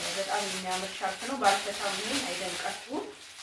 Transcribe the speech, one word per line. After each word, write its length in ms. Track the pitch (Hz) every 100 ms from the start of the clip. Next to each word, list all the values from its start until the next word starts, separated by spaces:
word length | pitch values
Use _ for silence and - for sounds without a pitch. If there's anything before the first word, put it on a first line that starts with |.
| -
በጣም 320 | 185 190 208
የሚያምር 480 | 196 185 185 180 190
ሻርፕ 280 | - 196 190
ነው። 120 | 233 269
ባልፈታም 580 | 208 196 208 196 202 190
ምንም 260 | 220 269
አይደንቃችሁም። 800 | 247 180 185 170 196 - 226 285 - - - -